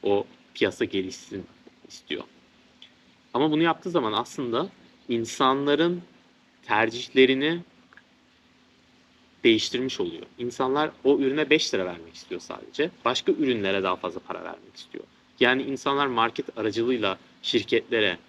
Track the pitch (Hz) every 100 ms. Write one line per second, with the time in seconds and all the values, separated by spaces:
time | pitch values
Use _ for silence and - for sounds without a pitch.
0 | 98 101 - - _ - 101 - 107 98
1 | 92 - - 98 - - - _ - -
2 | - - - - _ _ _ _ - _
3 | _ _ _ 123 156 151 170 160 180 165
4 | 110 107 - - 123 120 196 - - _
5 | - 117 113 - 131 135 143 147 170 180
6 | - - _ _ _ _ - 107 113 120
7 | - 131 131 131 151 170 - _ _ -
8 | _ _ _ _ _ _ _ _ _ _
9 | _ _ _ _ 120 110 - 123 131 -
10 | - 110 - - 123 - 131 143 151 -
11 | 135 135 135 151 139 147 - 101 90 85
12 | 82 - - 87 - - 53 - 165 -
13 | - - - 160 135 113 95 98 92 90
14 | 90 90 - 87 85 - - - - -
15 | - _ _ - 123 131 139 131 143 139
16 | 139 117 113 - - 113 107 110 117 123
17 | 101 92 - - - 117 - 113 - 117
18 | 101 85